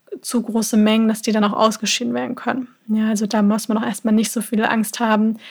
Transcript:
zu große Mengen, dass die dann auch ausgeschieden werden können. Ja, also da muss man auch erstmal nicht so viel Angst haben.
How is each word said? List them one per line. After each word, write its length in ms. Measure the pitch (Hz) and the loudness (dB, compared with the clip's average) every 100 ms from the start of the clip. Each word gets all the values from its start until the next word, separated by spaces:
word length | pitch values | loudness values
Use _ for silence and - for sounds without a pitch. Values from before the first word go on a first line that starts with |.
| - - | -16 -14
zu 200 | - 240 | -4 -4
große 360 | 214 226 214 220 | -2 -2 0 4
Mengen, 300 | 214 220 220 | 4 4 2
dass 140 | 220 | 0
die 100 | - | 0
dann 120 | 214 | 2
auch 100 | 202 | 2
ausgeschieden 600 | - 220 214 202 - 240 | 2 2 2 -4 -4 -2
werden 220 | 240 254 262 | -4 -4 -6
können. 320 | 247 247 247 _ - | -4 -4 -6 _ -4
Ja, 200 | 214 220 | 0 0
also 180 | 208 214 | 0 0
da 160 | 220 | 2
muss 280 | 202 214 - | 2 2 0
man 80 | 208 | -2
auch 80 | 240 | -2
erstmal 280 | 196 220 | -4 0
nicht 180 | 214 214 | 0 0
so 100 | 233 | -4
viel 220 | 208 214 | -4 -2
Angst 360 | 226 226 208 - | 0 0 -2 -2
haben. 380 | 233 214 220 220 - | 0 2 2 -2 -10